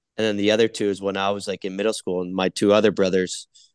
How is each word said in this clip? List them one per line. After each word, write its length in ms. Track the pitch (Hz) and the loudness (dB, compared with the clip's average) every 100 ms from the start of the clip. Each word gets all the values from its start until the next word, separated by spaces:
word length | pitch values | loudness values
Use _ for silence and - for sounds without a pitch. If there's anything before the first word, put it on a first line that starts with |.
| _ - | _ -4
And 80 | 110 | -2
then 120 | 104 | 0
the 140 | 101 | 2
other 160 | 110 113 | 4 2
two 220 | - 104 | 2 -2
is 120 | 95 | -2
when 160 | 98 98 | -4 -2
I 140 | 98 | -2
was, 160 | 101 95 | -4 -6
like, 180 | 95 98 | -8 -8
in 100 | 95 | -2
middle 180 | 107 | -2
school, 280 | 107 - 90 | -2 -4 -4
and 120 | 90 95 | -2 -2
my 140 | 92 | -2
two 220 | - 104 | 0 4
other 200 | 104 107 | 4 4
brothers, 560 | 92 95 92 90 - - _ _ | 2 2 2 -2 -6 -14 _ _